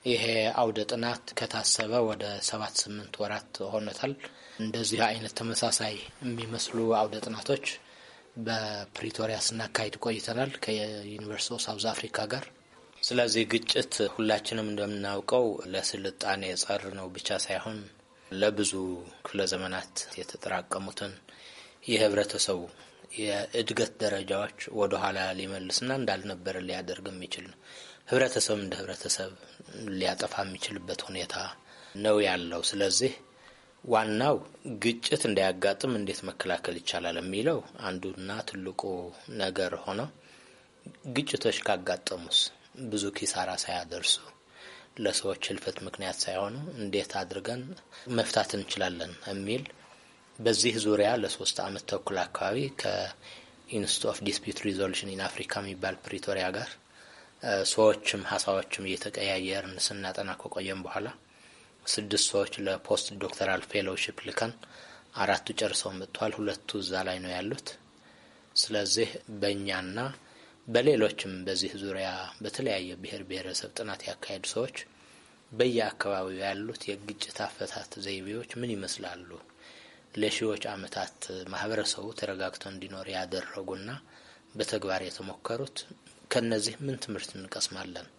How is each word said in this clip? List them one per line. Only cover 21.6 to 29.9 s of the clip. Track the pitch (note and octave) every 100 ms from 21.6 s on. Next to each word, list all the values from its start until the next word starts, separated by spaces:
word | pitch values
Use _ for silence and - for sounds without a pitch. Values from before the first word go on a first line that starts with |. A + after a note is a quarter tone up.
| - -
የህብረተሰቡ | - A2+ G#2+ G2+ G2 - - F#2 F2 - - - -
የእድገት | - G#2+ G2+ G2+ A#2 A2 A2 A#2 -
ደረጃዎች | G#2+ G2 F#2+ G2 G#2 - -
ወደ | G#2+ G2 G2
ኋላ | G2 F#2+ F#2
ሊመልስና | F#2 F#2+ F#2+ F#2 - B2+
እንዳልነበረ | C3+ A2+ F#2+ G2 F#2 F2+ F#2
ሊያደርግ | F#2 F2+ F2+ F#2 F#2+
የሚችል | F#2 F2+ - -
ነው። | - - - - - -
ህብረተሰብ | B2+ B2+ A#2+ - G#2+
እንደ | F#2+
ህብረተሰብ | F#2+ F#2+ F#2 - - F#2+ F#2+ - - - G#2+ A2